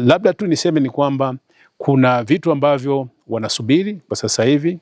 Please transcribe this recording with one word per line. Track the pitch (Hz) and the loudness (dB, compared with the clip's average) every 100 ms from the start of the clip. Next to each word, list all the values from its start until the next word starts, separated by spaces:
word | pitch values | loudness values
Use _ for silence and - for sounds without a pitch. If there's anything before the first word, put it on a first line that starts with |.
labda | 120 175 202 | 2 4 2
tu | - 196 | 0 -2
niseme | 156 175 156 | -2 0 0
ni | 131 | 0
kwamba | 139 143 135 135 127 _ _ _ - | 0 -2 0 -2 -4 _ _ _ -8
kuna | - 135 127 123 | 0 4 4 2
vitu | 113 160 165 | 0 0 0
ambavyo | 143 147 139 135 139 127 _ - | 0 2 0 0 -4 -6 _ -8
wanasubiri | 113 110 - 110 156 202 202 - | -6 -4 -4 0 0 0 -6 -8
kwa | - | -6
sasa | 110 - | -4 0
hivi | 131 147 160 180 | 2 2 0 -6